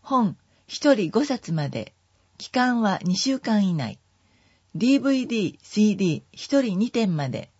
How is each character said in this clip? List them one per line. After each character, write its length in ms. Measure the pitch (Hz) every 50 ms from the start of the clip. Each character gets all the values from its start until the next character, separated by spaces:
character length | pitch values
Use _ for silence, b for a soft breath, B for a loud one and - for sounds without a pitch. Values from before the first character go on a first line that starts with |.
本、 360 | _ - 269 254 226 180 - _ _ _ _ _ _
一 300 | - - - - 294 269
人 140 | - 185 156
五 160 | - 220 294
冊 260 | 294 262 - - -
ま 160 | 170 156 147
で。 260 | 135 - 117 - - _ _ _ _ _ _ _ _ _
期 140 | _ - -
間 280 | - 165 254 254 247 233
は 220 | 226 202 185 - -
二 140 | 180 185
週 220 | - - 262 269 262
間 280 | - 240 220 208 196
以 60 | 185 175
内。 260 | 156 127 107 - _ _ _ _ _ _ _ _ _ _ _ _ _ _ _ -
デ 120 | 156 208
ィ 80 | 254 277
ー 60 | 277
ブ 120 | 240 277 277
イ 140 | 262 247
デ 80 | 175 233
ィ 160 | 220 190 151 -
ー、 40 | _
シ 300 | _ - - 208 214 214
ー 40 | 202
デ 80 | 190 196
ィ 100 | 175 151 135
ー、 40 | - _
一 300 | - - - - 285 277
人 180 | 262 226 180 185
二 100 | 226 240
点 280 | - 240 226 190 170
ま 100 | 151 139
で。 220 | 127 120 - - _ _